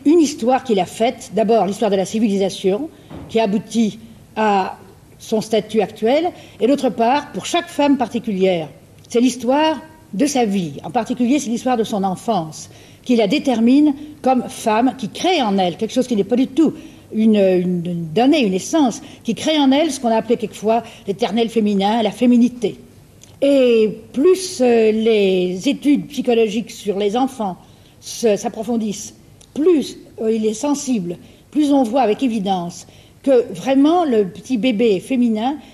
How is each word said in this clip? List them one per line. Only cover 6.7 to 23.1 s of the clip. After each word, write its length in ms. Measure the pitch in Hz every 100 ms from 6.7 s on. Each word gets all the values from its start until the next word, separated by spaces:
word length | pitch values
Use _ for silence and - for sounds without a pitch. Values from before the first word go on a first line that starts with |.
| 285 254
part, 420 | 233 226 285 -
pour 120 | 185
chaque 240 | - 339 339
femme 280 | - 285 277
particulière, 680 | 233 240 226 185 190 175 143 - - - -
c'est 120 | 240
l'histoire 600 | 254 - 233 285 311 294 - - -
de 120 | 190 285
sa 180 | 254
vie, 300 | 220 196 160 135
en 80 | 156
particulier 480 | 233 220 247 240 285
c'est 100 | 214
l'histoire 260 | 233 262 240
de 80 |
son 200 | 214 208
enfance, 680 | 196 180 - 196 160 - - - - -
qui 140 | - 233
la 100 | 202
détermine 680 | 302 285 226 233 277 302 277 - -
comme 220 | 254 254 -
femme, 460 | - 226 214 262 -
qui 120 | 202
crée 340 | - 339 349
en 160 | 214 196
elle 180 | 180 151
quelque 180 | 214
chose 120 | 254 -
qui 80 |
n'est 80 | 208
pas 140 | 190 247
du 100 | 262
tout 260 | 302 277 - - - -
une, 220 | 220 220
une, 500 | 208 190 185 180 175
une 240 | 170 170 165
donnée, 340 | 160 262 311 208
une 80 |
essence, 480 | 185 - 320 262 - - -
qui 100 | -
crée 240 | 202 302 311
en 140 | 269
elle 180 | 277 320
ce 80 | 262
qu'on 120 | 233
a 60 | 226
appelé 200 | 226 233
quelquefois 480 | 214 - 208 233 226 - -
l'éternel 400 | 190 208 220 226
féminin, 560 | 226 208 196 196 233
la 80 | 208
féminité. 640 | - 247 240 240 - 185 - - - -